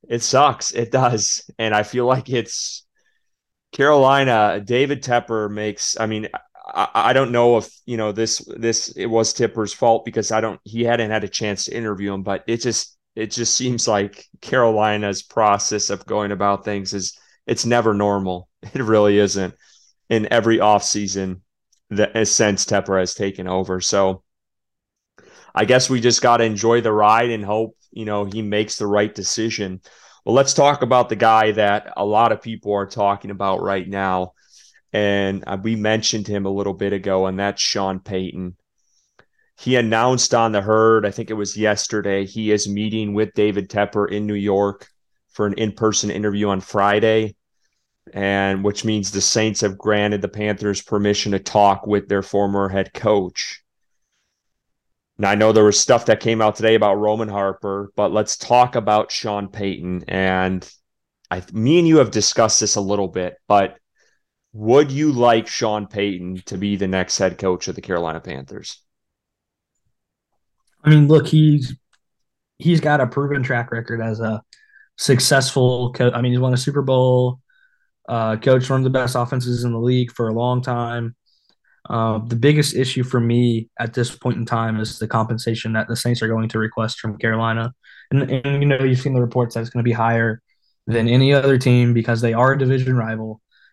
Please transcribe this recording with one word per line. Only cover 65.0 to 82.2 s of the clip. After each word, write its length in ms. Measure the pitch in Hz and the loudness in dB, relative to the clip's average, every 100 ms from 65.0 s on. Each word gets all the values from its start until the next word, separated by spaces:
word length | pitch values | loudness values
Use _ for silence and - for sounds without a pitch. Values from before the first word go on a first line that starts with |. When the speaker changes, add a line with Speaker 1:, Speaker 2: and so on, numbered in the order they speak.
| 156 | 0
Speaker 1:
like 340 | 123 120 113 110 | 4 4 4 0
Sean 400 | - 113 107 101 | -4 -2 -2 -4
Payton 560 | 107 101 90 90 92 - | -4 -4 -4 -8 -12 -10
to 100 | 95 | -6
be 180 | 101 | -4
the 140 | 98 95 | -2 0
next 280 | 92 90 - | -2 -2 0
head 200 | 95 82 | -2 0
coach 300 | 95 90 - | -2 -2 -6
of 80 | 82 | -10
the 40 | |
Carolina 400 | - 87 85 82 | -6 -4 -4 -6
Panthers? 640 | - 69 67 98 - - _ _ _ _ _ _ _ _ _ _ _ _ _ _ _ _ _ _ _ _ | -10 -14 -14 -16 -16 -20 _ _ _ _ _ _ _ _ _ _ _ _ _ _ _ _ _ _ _ _
Speaker 2:
I 80 | 151 | 6
mean, 160 | 151 147 | 8 8
look, 220 | 156 139 | 6 6
he's, 480 | 156 151 147 123 - _ _ _ _ _ _ _ - | 6 6 4 0 -10 _ _ _ _ _ _ _ -4
he's 220 | 165 160 | 2 2
got 200 | 156 147 | 2 2
a 60 | 120 | 0
proven 380 | 139 143 143 | -2 -4 -2
track 260 | 127 120 120 | -2 -2 -4
record 300 | 117 113 117 | -8 -6 -6
as 180 | 113 110 | -6 -4
a 240 | 113 107 - _ _ _ _ - | -4 -6 -10 _ _ _ _ -4
successful 960 | - 127 - 135 131 135 127 123 123 | 2 2 4 2 2 2 2 2 -2
co-, 180 | - 123 | 0 0
I 120 | 120 | 2
mean, 100 | 123 | 0
he's 80 | 123 | 2
won 140 | 127 | 2
a 20 | 127 | 0
Super 260 | 147 143 | 0 -2
Bowl, 580 | 131 131 127 127 127 127 _ _ _ _ _ _ - | 2 2 4 4 2 -2 _ _ _ _ _ _ -6
uh, 280 | 117 110 110 | -4 -2 0
coached 320 | 135 131 127 | 4 4 2
one 120 | 135 | 0
of 40 | |
the 60 | 131 | 0
best 240 | 131 131 | 0 0
offenses 480 | 127 120 127 123 120 | -2 -2 -4 -2 -2
in 100 | 120 | -2
the 60 | 113 | -2
league 340 | 120 127 120 | 0 0 0
for 160 | - 113 | -4 -4
a 60 | |
long 260 | 113 123 123 | -2 -2 -2
time. 540 | 127 120 117 120 117 - _ _ _ _ _ _ - | -2 -4 -4 -6 -8 -10 _ _ _ _ _ _ -6
Uh, 280 | 117 113 | -2 -2
the 180 | 110 | -2